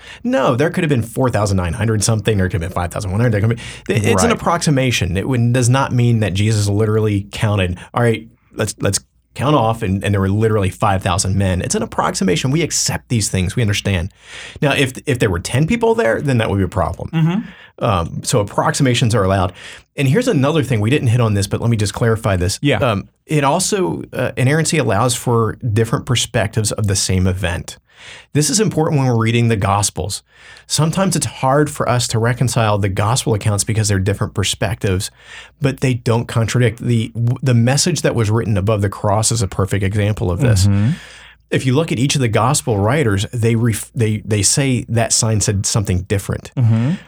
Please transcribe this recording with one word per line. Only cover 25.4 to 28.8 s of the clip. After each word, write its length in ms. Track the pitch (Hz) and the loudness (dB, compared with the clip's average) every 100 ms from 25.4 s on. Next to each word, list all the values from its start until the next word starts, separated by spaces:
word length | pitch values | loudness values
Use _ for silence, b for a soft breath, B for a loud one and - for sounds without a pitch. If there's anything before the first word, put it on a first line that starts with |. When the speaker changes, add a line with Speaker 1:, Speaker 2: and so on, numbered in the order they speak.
| 110 - | 0 -2
Speaker 1:
different 500 | 120 104 113 - - | -2 0 0 -2 -2
perspectives 680 | 120 - 117 98 - 104 | -2 -2 -2 -2 -2 -2
of 140 | - 104 | -2 -2
the 100 | - | -2
same 300 | - 92 92 | 0 2 2
event. 500 | 90 90 87 - - B B B B B | 0 -2 -4 -8 -16 B B B B B
This 180 | 139 151 | -2 0
is 80 | 226 | 2
important 380 | 202 - | 0 0